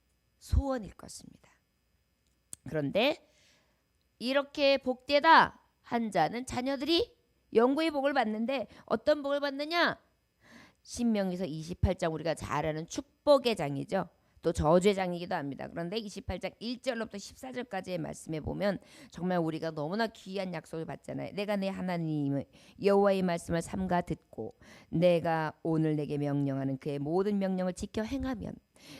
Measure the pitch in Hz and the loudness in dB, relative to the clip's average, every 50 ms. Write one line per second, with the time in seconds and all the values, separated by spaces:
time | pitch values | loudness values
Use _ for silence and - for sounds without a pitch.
0 | _ _ _ _ _ _ _ _ - - - - 277 269 262 240 190 - - - | _ _ _ _ _ _ _ _ -6 -2 0 0 0 0 -2 -4 -6 -10 -16 -18
1 | - - - - - - - _ _ _ _ _ _ _ _ _ _ _ _ _ | -18 -16 -16 -18 -18 -20 -20 _ _ _ _ _ _ _ _ _ _ _ _ _
2 | _ _ _ _ _ _ _ _ _ _ - - - 131 160 151 143 135 - 196 | _ _ _ _ _ _ _ _ _ _ -20 -18 -12 -6 -4 -4 -2 0 0 2
3 | 247 294 - - _ _ _ _ _ _ _ _ _ _ _ _ _ _ _ _ | 2 2 0 -2 _ _ _ _ _ _ _ _ _ _ _ _ _ _ _ _
4 | _ _ _ - 214 254 269 285 277 277 - 302 277 277 277 269 - 254 247 - | _ _ _ -8 -4 0 0 0 0 -2 0 2 4 4 4 4 2 -2 -4 -4
5 | _ - 285 285 302 320 320 247 - - - - _ _ _ _ _ - 247 233 | _ 2 2 6 8 10 10 10 8 6 2 -6 _ _ _ _ _ -4 -2 -2
6 | 226 214 196 170 156 151 208 240 254 - - 254 254 269 277 247 285 311 339 339 | -2 0 2 2 2 2 0 -4 -6 -6 -6 -4 -2 -2 -4 -2 0 2 2 2
7 | 480 - _ _ _ _ _ _ _ _ - 220 240 262 277 320 320 330 302 277 | 2 -2 _ _ _ _ _ _ _ _ 4 4 6 6 4 2 2 0 0 0
8 | 269 285 285 269 226 214 214 214 226 254 277 240 202 - - - - - - 226 | 0 2 2 2 0 0 -2 -2 -2 -2 -2 -4 -4 -8 -12 -14 -4 -4 -4 0
9 | - 294 302 294 277 277 285 285 285 285 269 277 294 311 339 339 311 208 - - | 2 2 2 2 0 -2 -2 -2 -2 -4 -4 -6 -4 -2 0 2 2 2 0 -4
10 | _ _ _ _ _ _ _ _ _ - - - - - _ _ _ - - 233 | _ _ _ _ _ _ _ _ _ -20 -20 -20 -20 -20 _ _ _ -12 -6 -2
11 | 240 233 214 202 190 185 180 180 190 139 160 156 156 170 180 - - 202 180 - | 0 0 2 0 0 0 -2 -4 -4 -6 -6 -8 -8 -10 -2 0 0 0 2 0
12 | 175 165 160 151 156 165 147 - - - - 147 156 156 151 156 170 - - 285 | -2 -2 -2 -2 -2 -4 -4 -4 -4 -4 -2 -2 -2 -2 -4 -4 -8 -8 -8 -10
13 | - _ _ _ - 294 285 269 262 233 208 190 151 143 139 139 143 - - 190 | -10 _ _ _ 4 6 6 6 6 2 0 0 -2 -4 -4 -6 -4 -4 -4 -4
14 | - - _ _ _ _ _ _ - 165 170 - 156 151 175 180 180 208 196 190 | -4 -6 _ _ _ _ _ _ -2 -2 0 2 4 6 6 6 6 4 4 2
15 | 185 175 175 170 180 185 185 160 139 139 131 - 131 - - 165 170 175 208 233 | 0 -4 -4 -6 -6 -4 -4 -4 -4 -6 -8 -8 -10 -10 -8 -8 -6 -6 -6 -6
16 | 208 202 - 202 - - 185 175 - 180 - - - 233 247 214 - 262 233 226 | -8 -8 -10 -12 -10 -8 -8 -6 -8 -8 -8 -8 -8 -8 -8 -6 -4 -4 -4 -4
17 | 220 - - 202 - - - - 269 262 247 247 240 - 196 185 190 185 180 165 | -6 -8 -8 -12 -14 -16 -16 -14 -14 -10 -10 -10 -8 -6 -8 -8 -6 -4 -4 -4
18 | 147 147 - - - - 160 151 - 151 147 160 190 208 175 - - - - - | -4 -6 -8 -10 -8 -8 -6 -6 -6 -6 -4 -2 0 0 0 -2 -6 -14 -20 -20
19 | - - - 165 170 185 180 175 165 160 156 - 160 160 156 156 143 160 196 226 | -20 -18 -10 -6 -2 0 0 2 0 0 -2 -4 -4 -6 -4 -4 -4 -2 -2 -2
20 | 226 220 - - - 190 190 196 190 185 170 156 - - 165 165 156 151 143 - | -2 -2 -4 -10 -14 -8 -6 -6 -6 -6 -6 -8 -8 -8 -8 -8 -8 -8 -10 -12
21 | - - 139 139 135 - - 190 202 208 208 196 190 190 190 185 185 185 175 170 | -10 -10 -8 -8 -8 -6 -6 -4 -2 -2 -2 -2 -2 -2 -4 -4 -4 -2 -2 -2
22 | 160 160 156 147 143 139 139 139 - - - - - - - - 180 196 202 202 | 0 0 0 0 0 0 0 -2 -4 -6 -12 -20 -20 -20 -6 0 4 6 6 6
23 | 202 202 196 190 185 180 170 170 - - 170 170 - - - 196 185 175 180 175 | 6 6 4 4 2 0 0 -2 -2 -2 -2 -2 -2 -2 -4 -4 -2 0 0 0
24 | 175 - 156 - _ _ - - 110 - - _ - - - - - _ - 165 | 0 -2 -4 -6 _ _ -12 -12 -12 -12 -12 _ -20 -20 -20 -20 -8 _ 2 4
25 | 175 180 170 165 165 165 160 160 156 151 - _ - 165 160 160 156 156 151 151 | 6 6 6 4 2 0 0 0 -2 -4 -6 _ -2 0 2 2 2 2 0 0
26 | 147 135 147 143 143 143 143 143 143 139 135 135 135 135 135 131 - 151 143 143 | -2 -2 -2 -2 -2 0 0 0 0 0 -2 -2 -2 -4 -4 -4 -4 -6 -6 -4
27 | 139 151 170 190 196 208 208 196 196 190 190 185 185 185 180 - 214 - - 220 | -2 0 0 0 0 0 0 0 0 -2 -2 -2 -2 -4 -4 -6 -10 -8 -6 -6
28 | 214 226 277 262 262 262 254 196 - - - - - _ _ _ - - - | -6 -4 -6 -6 -4 -6 -6 -6 -8 -10 -12 -14 -18 _ _ _ -20 -20 -20